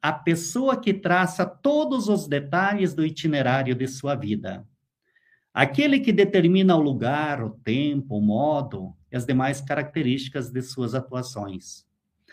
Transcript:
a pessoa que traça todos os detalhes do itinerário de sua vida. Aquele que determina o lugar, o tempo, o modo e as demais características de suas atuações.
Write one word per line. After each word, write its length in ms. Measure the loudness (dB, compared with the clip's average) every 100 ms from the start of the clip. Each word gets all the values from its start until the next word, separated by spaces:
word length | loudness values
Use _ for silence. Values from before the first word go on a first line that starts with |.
a 120 | -4
pessoa 680 | -2 0 0 0 0 0 2
que 140 | 0
traça 520 | 0 2 2 2 0 -4
todos 600 | 0 0 2 2 0 0
os 200 | 0 0
detalhes 640 | -4 -2 0 0 2 0
do 120 | 0 -2
itinerário 680 | -2 -2 2 2 2 0
de 140 | -2 -4
sua 260 | -6 -4
vida. 520 | -4 -2 -4 -4 -10 -14 _ _ _ _ _ _ _ _
Aquele 460 | 0 2 2 2 2
que 140 | 4
determina 600 | 4 4 4 4 6 6 4
o 60 |
lugar, 600 | 4 0 0 0 -2 -4
o 60 | -6
tempo, 680 | -6 -2 0 0 -2 -4 0
o 40 |
modo 720 | 2 2 2 0 -4 -8 -12 -16 _
e 40 | -6
as 100 | 0
demais 340 | 0 0 -2
características 920 | -4 -4 -2 -2 0 0 -4 -8 -6
de 100 | -6
suas 320 | -6 -6 -4
atuações. 920 | -4 -6 -8 -8 -8 -10 -12 -14 -20 _ _ _ _ _